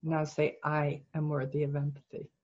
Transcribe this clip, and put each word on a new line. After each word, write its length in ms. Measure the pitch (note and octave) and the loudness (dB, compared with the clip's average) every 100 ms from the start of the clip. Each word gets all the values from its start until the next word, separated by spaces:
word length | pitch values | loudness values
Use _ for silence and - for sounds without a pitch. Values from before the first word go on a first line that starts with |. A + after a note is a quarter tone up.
Now 200 | D#3+ D#3+ | 0 0
say, 340 | D#3 - D3+ - | 0 2 2 2
I 380 | D3 D3+ D3 C#3 - | 0 2 2 0 -6
am 160 | D#3 D3+ | -2 0
worthy 340 | D3 C3+ C#3 | 0 0 0
of 120 | D3 C#3+ | 0 0
empathy. 540 | C#3+ C#3 - A#2+ - _ | -2 -4 -10 -12 -12 _